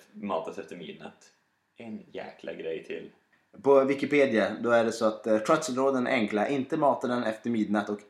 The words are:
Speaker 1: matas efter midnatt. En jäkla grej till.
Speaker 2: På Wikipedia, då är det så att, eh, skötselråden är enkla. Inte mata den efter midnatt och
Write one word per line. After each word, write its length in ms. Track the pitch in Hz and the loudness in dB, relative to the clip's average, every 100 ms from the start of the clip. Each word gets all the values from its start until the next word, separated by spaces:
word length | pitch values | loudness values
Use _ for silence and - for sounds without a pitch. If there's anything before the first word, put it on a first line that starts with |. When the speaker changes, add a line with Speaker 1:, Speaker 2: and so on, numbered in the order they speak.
| _ | _
Speaker 1:
matas 460 | 107 101 87 - - | -10 -6 -4 -6 -10
efter 180 | - - | -12 -14
midnatt. 540 | - - - - _ _ _ _ _ - | -14 -16 -18 -20 _ _ _ _ _ -18
En 260 | 117 107 92 | -14 -14 -12
jäkla 400 | 92 - - - | -14 -14 -14 -14
grej 320 | 85 80 80 | -10 -8 -8
till. 260 | - 82 - _ _ _ _ - | -10 -12 -14 _ _ _ _ -2
Speaker 2:
På 220 | 135 139 | 4 6
Wikipedia, 640 | 135 139 127 143 131 110 95 - | 6 0 2 4 4 4 0 0
då 100 | 117 | 2
är 140 | 117 | 4
det 80 | 113 | 4
så 140 | 110 110 | 2 0
att, 200 | 107 113 | 0 0
eh, 120 | 107 | 2
skötselråden 680 | - 156 156 127 135 131 123 | 2 0 0 0 2 2 0
är 40 | |
enkla. 360 | 127 104 104 101 | 0 0 0 0
Inte 280 | 139 123 156 | -2 -2 0
mata 300 | 143 123 123 | 2 2 -2
den 180 | 123 | -2
efter 260 | 110 110 120 | -2 -4 -2
midnatt 380 | 117 98 104 104 | -2 0 0 -2
och 100 | 104 - | -6 -10